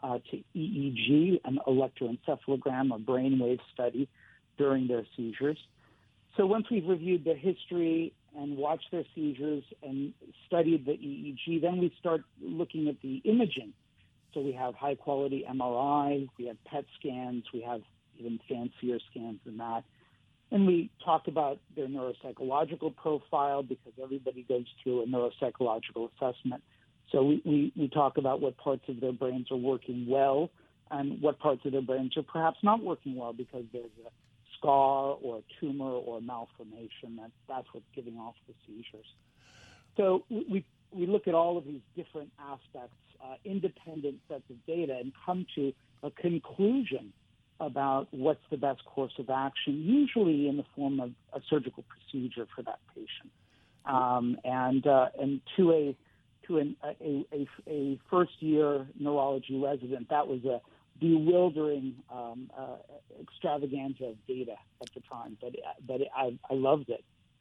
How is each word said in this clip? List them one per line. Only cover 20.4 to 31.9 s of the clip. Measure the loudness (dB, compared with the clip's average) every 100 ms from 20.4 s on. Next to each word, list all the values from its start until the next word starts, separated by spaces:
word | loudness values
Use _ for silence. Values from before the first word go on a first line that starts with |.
| _
And | 4 6
we | 6 2 -6
talk | 0 0 2
about | 0 0 -2 _ -8
their | -6
neuropsychological | -4 -6 -8 -12 -8 -2 0 0 -2 -6 -4
profile | -2 -2 -2 0 0 0
because | -4 -8 -12 -16
everybody | -8 -6 -6 -8 -2
goes | -2 -2 -8
through | -2 -2
a | 0
neuropsychological | 0 -2 -2 -4 0 0 0 -4 -8 -8 -4
assessment. | -4 -2 -6 -6 -12 _ _ _ _
So | 4
we, | 6 4
we, | 4 2 2 0
we | 0
talk | 2 2 4
about | 0 2
what | 0 -2
parts | -2 -2 -4
of | -4
their | -4
brains | -2 -2 -2 -4
are | -2
working | 0 -2 -4 -6 0
well | 4 4 4 0 -6 _ _ _
and | -4 -4 0
what | 0 2
parts | 0 0
of | 0
their | -2
brains | 0